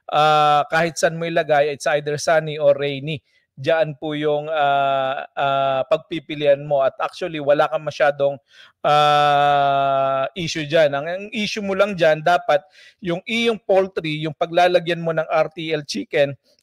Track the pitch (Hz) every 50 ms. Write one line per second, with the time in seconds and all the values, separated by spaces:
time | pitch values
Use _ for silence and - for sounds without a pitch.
0 | _ - - 151 151 156 151 151 151 147 147 147 139 - 160 160 165 170 156 -
1 | - 170 160 165 170 165 165 170 160 147 147 143 147 151 143 139 - 170 151 151
2 | 147 147 147 139 - 175 165 160 160 156 147 156 151 143 143 135 143 143 143 135
3 | 135 156 160 135 - _ _ _ _ _ _ - 131 156 165 160 156 156 147 -
4 | 160 156 151 147 151 151 147 147 147 156 160 156 143 143 143 139 139 135 139 135
5 | 131 131 139 147 - - _ - 143 139 139 139 135 135 135 131 131 - 160 156
6 | - _ 170 160 139 - 156 147 147 143 139 139 147 151 147 139 135 131 - -
7 | - - - - 185 175 160 151 143 139 147 151 151 151 156 156 151 151 139 -
8 | 160 143 143 143 139 143 143 135 _ _ _ - - - _ _ - 151 147 147
9 | 147 147 147 147 147 147 143 143 143 147 143 143 143 139 139 139 139 139 135 135
10 | 135 135 135 135 135 143 - 196 165 156 - 165 151 143 156 165 156 143 139 139
11 | 147 165 180 190 202 214 - 220 208 - - 220 202 190 196 190 202 208 202 165
12 | 165 156 156 156 156 170 175 175 - - 151 143 - _ _ - - - _ _
13 | - 175 170 185 - - 226 233 233 233 226 185 - - 196 190 190 190 - -
14 | 160 156 151 156 151 160 143 - 170 165 165 175 175 180 180 175 165 165 175 165
15 | 170 165 160 160 160 - 156 160 156 151 - 170 160 160 156 151 147 - - 202
16 | - - - 156 143 139 135 - _ _ _ _